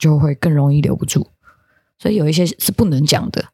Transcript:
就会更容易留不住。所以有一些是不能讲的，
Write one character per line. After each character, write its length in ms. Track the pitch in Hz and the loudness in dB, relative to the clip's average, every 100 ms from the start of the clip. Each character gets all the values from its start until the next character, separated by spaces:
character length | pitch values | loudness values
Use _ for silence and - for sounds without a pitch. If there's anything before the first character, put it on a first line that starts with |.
就 180 | 160 151 | 2 2
会 160 | 151 | 2
更 180 | 143 170 | 0 0
容 220 | 147 143 | 2 2
易 60 | 147 | 2
留 160 | - - | 0 -2
不 80 | |
住。 240 | - - - _ _ _ _ _ _ _ | -2 -2 -4 _ _ _ _ _ _ _
所 140 | - | -2
以 60 | 214 | 0
有 120 | 156 | 0
一 40 | |
些 120 | 160 | 0
是 280 | 175 - - | -2 -4 -6
不 140 | - 214 | -2 0
能 200 | 135 147 | 0 0
讲 240 | - - | -2 -4
的， 120 | - - | -8 -10